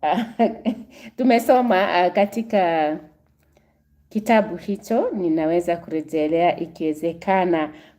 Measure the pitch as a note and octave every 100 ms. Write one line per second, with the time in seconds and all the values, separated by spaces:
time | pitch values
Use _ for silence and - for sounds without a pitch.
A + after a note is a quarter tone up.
0 | D3+ F#3 A3+ - A#3 - - - - -
1 | - - B3+ A#3 A#3 B3+ B3 F#3 G3 F3
2 | F3+ F3+ G3+ A3+ A3+ G#3+ F3+ E3 D3+ D#3
3 | - _ _ _ _ _ _ _ _ _
4 | _ A3 G#3+ A3+ F#3 E3+ - G3+ - A3+
5 | A#4 A3+ F3 D#3+ D#3 E3+ F3 E3+ E3+ D#3+
6 | D#3 E3 D3+ E3 F3 - E3+ - D#3+ D#3
7 | E3 E3 - F#3+ F3+ E3 D3+ - -